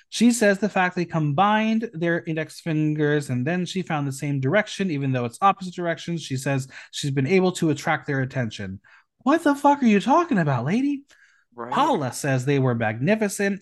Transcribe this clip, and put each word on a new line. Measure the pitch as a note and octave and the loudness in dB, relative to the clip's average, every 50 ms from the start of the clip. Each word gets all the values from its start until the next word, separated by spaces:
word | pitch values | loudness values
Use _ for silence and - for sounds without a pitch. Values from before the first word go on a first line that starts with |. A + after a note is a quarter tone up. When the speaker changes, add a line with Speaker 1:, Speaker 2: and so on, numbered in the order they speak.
| _ _ | _ _
Speaker 1:
She | - - A3 A#3+ | -2 2 4 4
says | A#3 A#3 G#3+ G3+ G3 G3 | 4 4 4 2 4 2
the | A3 G3 | 0 -2
fact | - F#3+ F#3 F3+ - | 0 0 0 0 0
they | F3+ F3 | -2 -4
combined | E3+ - E3 D3+ D3 C#3 D#3+ G3 G#3 G#3+ G#3+ A3 A3 A3+ A3 A#3 - - | -2 -2 -2 0 0 2 2 2 4 4 2 2 2 0 0 -2 -4 -6
their | D#3+ E3+ E3+ E3+ E3+ E3 | -2 0 0 0 0 -2
index | E3+ D#3+ D#3+ D#3 D#3 - - | -4 -6 -6 -6 -8 -10 -10
fingers | - E3 D#3 D#3 D#3 D3+ D3+ D#3 D3+ D3 D3 D3 C#3 C3+ | -4 -2 0 0 2 2 2 2 2 2 2 0 0 -2
and | B2+ B2 B2 | -2 -2 -2
then | D#3 F3 F3+ F3 | -2 -2 -2 -4
she | E3 - F#3+ | -4 -4 -6
found | E3+ - E3 D3 C#3+ | -4 -2 -2 -2 -2
the | C#3 C3+ | -4 -6
same | C#3 D3+ C#3+ C#3+ C3+ | -6 -4 -4 -2 0
direction, | C3 C3 F#3 G#3 G3+ - - - G3 F#3 | 0 2 2 2 0 0 -4 -4 -4 -2
even | D3 C#3 C#3 C3+ | -2 -2 -2 -2
though | B2+ B2 A#2+ | 0 0 -2
it's | A#2 - - | -4 -2 2
opposite | G3 G3 F#3+ - F#3 F3+ F3 | 2 2 2 2 -4 -12 -8
directions. | F3+ F3 E3+ E3 - - F3 E3+ D#3+ | -6 -4 -4 -4 -4 -6 -6 -6 -6
She | C3+ - C3+ | -6 -6 -6
says | C3 - C#3+ C#3 C3 C3+ - - - - - | -4 -2 -2 -2 -2 -4 -6 -12 -20 -20 -14
she's | - - - C#3+ | -10 -6 -6 -4
been | C3+ C#3+ C3+ | -2 0 2
able | C3+ G3 F#3 F#3 F3+ F3 | 2 4 4 4 2 2
to | - F3 D#3 | 0 0 0
attract | C#3+ C#3+ - E3+ D#3 - - | 0 0 -2 -2 -2 -2 -2
their | - C#3 C3+ | -4 -2 -2
attention. | C3 C3 - C3+ B2 A2 - - G2+ F#2+ F#2+ - _ _ - _ _ _ _ _ - | -2 -2 -4 -4 -4 -4 -6 -8 -10 -10 -10 -12 _ _ -20 _ _ _ _ _ 0
What | B3+ D4+ E4 - | 2 2 4 4
the | D4 C#4 | 2 2
fuck | C#4 - C#4+ C#4+ C#4+ | 4 4 4 4 4
are | C4 | 4
you | A3+ G#3 G3 | 4 4 4
talking | F3+ A#3 C#4+ E4+ E4+ F4 C4+ | 4 4 4 4 4 2 2
about, | F#3 D#3+ C#3+ C3+ B2 A#2+ | 0 2 2 0 -2 -2
lady? | D3 G3 B3 C4+ C#4+ C#4+ C4+ - _ _ _ _ _ _ _ _ _ _ | -2 0 0 0 -2 -2 -4 -8 _ _ _ _ _ _ _ _ _ _
Speaker 2:
Right. | - A#2 B2 - | -12 -8 -4 0
Speaker 1:
Paula | - C#4+ D#4+ C4+ E3+ C#3 A#2+ - | 0 2 2 2 0 -2 -4 -4
says | - - C#3+ C3+ B2+ A#2+ | -4 -2 0 0 0 2
they | C#3+ C#3+ C#3 | 2 2 2
were | C3 B2+ A#2+ | 2 2 0
magnificent. | A#2 A2+ G#2+ A2 A#2 C3+ F3+ G#3+ A3 A3 G3 - - G3+ G3 G3 F#3 | 0 0 -2 -2 0 0 0 0 0 0 -2 -2 -2 -2 -2 -2 -4